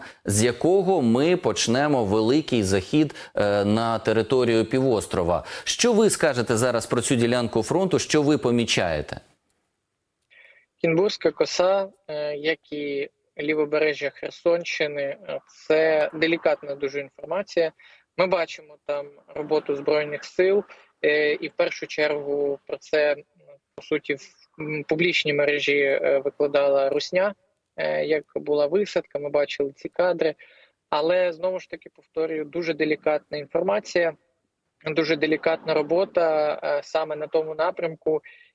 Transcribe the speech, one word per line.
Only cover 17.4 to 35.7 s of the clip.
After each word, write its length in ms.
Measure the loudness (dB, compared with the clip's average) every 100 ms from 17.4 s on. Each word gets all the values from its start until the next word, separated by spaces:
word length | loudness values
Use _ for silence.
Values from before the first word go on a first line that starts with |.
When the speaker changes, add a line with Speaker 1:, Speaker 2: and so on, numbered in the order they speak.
| -4 -2 -2 -4 -20 -20 _ -2
Speaker 2:
Ми 100 | 0
бачимо 480 | 0 -2 -6 -20 -20 -6
там 200 | -6 -6 -16 _ -10
роботу 400 | -2 -2 0 -4
Збройних 480 | 0 0 0 -8
сил, 400 | -10 0 2 2 -2 -16 _ _
е, 320 | 0 2 0
і 140 | -2 -6
в 40 | -2
першу 320 | -2 -2 -10
чергу 720 | -2 -2 -2 -2 -2 -2 -4 -8
про 100 | -12
це, 340 | -2 0 2
м, 120 | 0 -6 _ -20 -20 _ -18
по 60 |
суті, 320 | -4 -4 -4
в, 80 | -8 -8 _ _ -14
м, 240 | -8 -8 -2
публічній 460 | 0 0 0 0
мережі, 440 | 0 2 0 0 2
е, 440 | 2 2 2 0 0
викладала 640 | -2 0 2 2 2 2
Русня, 440 | 0 -2 0 0 -4 _ _ _ -6
е, 280 | -4 -2 0
як 180 | -2 -2 -10
була 320 | -2 0 2
висадка, 520 | 0 0 -4 -4 -8
ми 100 | -2
бачили 420 | 0 0 -2 -4 -6
ці 140 | -12
кадри. 460 | -2 0 2 0 -2 -14 -20 _ _ -4
Але, 440 | -2 2 2 0
знову 260 | -2 -4 -4
ж 100 | -10
таки, 200 | -16 -18 _
повторюю, 500 | _ -6 -4 -4 -6
дуже 280 | -6 -4
делікатна 640 | -2 0 0 0 -2 -4 -12
інформація, 760 | -4 -2 0 -2 0 0 0 -2 _ _ _ _ _ _ -4
дуже 300 | -2 0 0
делікатна 580 | 0 0 0 -2 0